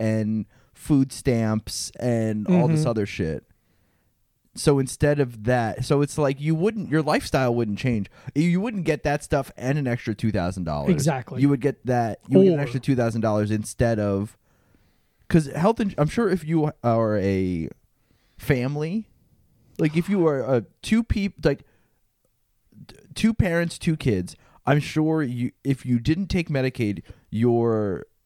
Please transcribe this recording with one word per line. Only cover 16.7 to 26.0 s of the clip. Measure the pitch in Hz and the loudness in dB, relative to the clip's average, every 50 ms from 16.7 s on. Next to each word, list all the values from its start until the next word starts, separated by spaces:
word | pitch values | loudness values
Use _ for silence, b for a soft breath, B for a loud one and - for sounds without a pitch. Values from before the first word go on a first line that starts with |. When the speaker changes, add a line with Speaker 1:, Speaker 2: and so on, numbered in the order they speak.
| - _ | -4 _
Speaker 1:
are | - 120 117 113 113 107 107 104 | 0 0 2 2 2 2 0 0
a | 92 98 98 95 95 92 90 82 78 58 - - _ _ _ _ _ _ _ _ _ _ _ - | 2 2 2 0 0 0 -2 -4 -4 -8 -10 -16 _ _ _ _ _ _ _ _ _ _ _ -6
family, | - - 143 123 123 131 147 147 151 165 185 226 214 - _ _ _ _ _ _ _ _ _ _ _ _ _ - | -2 -2 0 0 -2 -4 -4 -6 -6 -4 -4 -6 -8 -10 _ _ _ _ _ _ _ _ _ _ _ _ _ -2
like, | - 151 147 | -2 0 0
if | 170 170 - | 0 0 2
you | 202 196 165 | 0 2 2
are | 156 143 135 | 2 2 0
a | 113 120 135 - 160 - _ _ | 0 0 0 0 0 -4 _ _
two | - - 214 226 226 | -2 0 0 0 2
peop-, | - - 208 196 196 - - - | 0 -2 -2 -2 -2 -4 0 0
like, | - 143 - - _ _ _ _ _ _ _ _ _ _ _ _ _ _ _ _ _ _ _ _ _ _ - - - | 0 0 0 -6 _ _ _ _ _ _ _ _ _ _ _ _ _ _ _ _ _ _ _ _ _ _ -20 -20 -20
t-, | - - - - - | -20 -20 -20 -16 -4
two | - - 220 220 | 0 0 2 2
parents, | - - 185 165 170 170 165 - - | 2 2 2 2 0 0 -2 -4 -4
two | - 175 160 | -2 -2 -2
kids, | 151 - 127 107 92 90 87 - b b b b b b | 0 0 0 0 0 -2 -4 -10 b b b b b b
I'm | - 143 147 | 2 2 2
sure | 143 - - 156 156 156 160 160 | 0 0 -2 0 0 2 0 0
you, | 151 120 123 120 123 - - _ - | -2 -2 -2 -4 -4 -6 -6 _ -2
if | 135 139 - - | -2 -2 -2 0
you | 127 123 | 0 0
didn't | 117 | 2